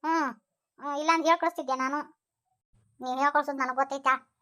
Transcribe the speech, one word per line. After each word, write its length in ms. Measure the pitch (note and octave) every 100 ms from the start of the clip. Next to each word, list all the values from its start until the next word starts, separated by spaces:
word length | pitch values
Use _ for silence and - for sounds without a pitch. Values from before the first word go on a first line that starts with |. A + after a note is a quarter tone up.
| D4+
ಹ್ಮ್, 280 | E4 C#4+ A#3+ _ _ _ _ C#4
ಆ, 100 | C#4+
ಇಲ್ಲ 140 | D#4
ಅಂದ್ 140 | E4 D#4
ಹೇಳ್ 120 | E4+
ಕಳಿಸ್ತಿದ್ದೆ 360 | E4+ E4+ C4
ನಾನು. 280 | C4 C4 C#4+ D4 _ _ _ _ _ _ _ _ _
ನೀವ್ 180 | B3+ B3+
ಹೇಳ್ 140 | C#4+
ಕಳ್ಸೋದ್ 240 | D4 D4 C#4
ನನಗ್ 200 | B3+ B3+
ಗೊತ್ತೈತಾ? 540 | C4+ C#4 C#4 C4 _ _